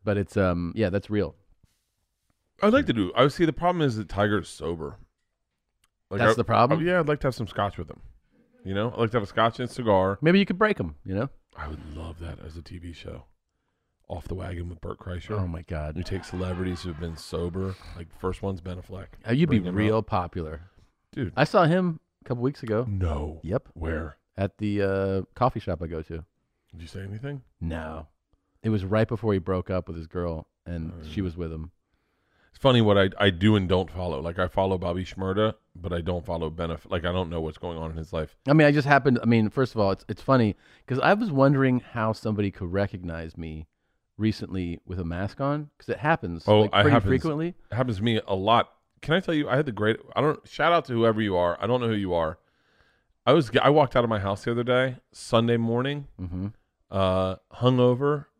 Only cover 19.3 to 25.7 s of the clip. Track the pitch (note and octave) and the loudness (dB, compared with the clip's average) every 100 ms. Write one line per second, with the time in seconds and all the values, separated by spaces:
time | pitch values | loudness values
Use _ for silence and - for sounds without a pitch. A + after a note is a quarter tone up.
19.3 | B2+ E3 A2+ F2+ F#2 G#2+ A2 G#2 G2+ F2 | 2 4 4 2 0 2 2 0 -2 -2
20.3 | F#2+ D#2 D#2+ F2 _ _ _ _ - G#2 | -6 -8 -10 -16 _ _ _ _ -8 -6
21.3 | A#2 D3+ G#3+ D#3+ F3+ F3+ D#3+ _ _ - | 0 2 4 4 4 0 -4 _ _ -8
22.3 | B2 B2+ C#3 A#2+ G#2+ A#2+ G2 E2+ D2 D2+ | -4 -4 -4 -2 -2 -2 -2 -2 -2 -6
23.3 | D#2 D#2 A2 - - D#2+ D#2+ D#2 - _ | -10 -6 -6 -6 -10 -6 -6 -8 -14 _
24.3 | - G2 _ G#2 G2+ G2 G2 G2 F#2+ F2+ | -6 -6 _ -4 0 0 0 0 -2 -4
25.3 | - B2+ A#2+ - | 0 0 0 -6